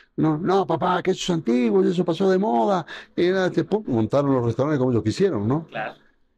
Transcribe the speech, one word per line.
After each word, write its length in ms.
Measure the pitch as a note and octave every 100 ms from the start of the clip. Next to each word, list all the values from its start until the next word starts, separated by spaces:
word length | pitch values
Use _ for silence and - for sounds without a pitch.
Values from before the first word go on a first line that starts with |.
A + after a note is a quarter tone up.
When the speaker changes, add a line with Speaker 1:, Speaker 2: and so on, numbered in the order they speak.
| _ -
Speaker 1:
No, 200 | D3+ D3+
"No, 300 | F#3 G3 F#3
papá, 360 | D#3+ F3+ F3
que 100 | F3+
eso 100 | F#3
es 60 | -
antiguo, 520 | E3+ D#3 B3 A#3 G3+
eso 220 | F#3+ F3
pasó 240 | F3 D#3+ F#3+
de 60 | F#3
moda". 460 | G#3+ A#3 G#3+ F#3 - - - -
Era, 300 | F3 F#3+ F3+
este, 180 | E3+
pum, 200 | D#3 G#3 G#3+
montaron 480 | A#2 G#2+ C3+ C#3+
los 100 | C3
restaurantes 340 | A#2 A2+ C#3 D3
como 120 | B2+
ellos 120 | A#2
quisieron, 440 | A2 G#2 F#3+ A#2+ G#2+
¿no? 180 | D3 D#3+
Speaker 2:
Claro. 260 | A2+ A2 - _ _ _